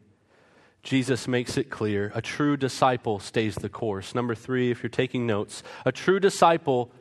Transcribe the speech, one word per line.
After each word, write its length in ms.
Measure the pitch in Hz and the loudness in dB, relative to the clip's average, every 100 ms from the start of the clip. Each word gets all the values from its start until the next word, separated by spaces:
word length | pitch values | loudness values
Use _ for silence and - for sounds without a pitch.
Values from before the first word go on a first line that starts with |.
| _ _ _ _ _ _ _ _ | _ _ _ _ _ _ _ _
Jesus 440 | - 135 127 120 - | -2 0 2 0 0
makes 300 | 123 120 - | -2 0 -2
it 120 | - | -4
clear, 420 | - 107 101 104 117 | -2 -2 0 -2 -4
a 80 | |
true 340 | - - 147 143 | -6 0 0 2
disciple 600 | 131 - 131 127 123 101 | 0 4 4 4 -2 -4
stays 340 | - 123 107 | -2 -2 -2
the 160 | 95 104 | -2 -8
course. 460 | - 113 95 - 123 | -6 -4 -4 -6 -4
Number 180 | 120 | -4
three, 380 | 110 - 127 123 | -4 -4 0 0
if 100 | 117 | -2
you're 80 | 117 | -4
taking 380 | - 131 127 117 | -2 -2 -2 -2
notes, 340 | 104 104 - - - 131 | -2 -4 -10 -16 -6 -4
a 60 | |
true 280 | - - 196 | 0 2 4
disciple 720 | 190 - 180 165 147 127 120 - | 4 6 6 6 2 0 -2 -8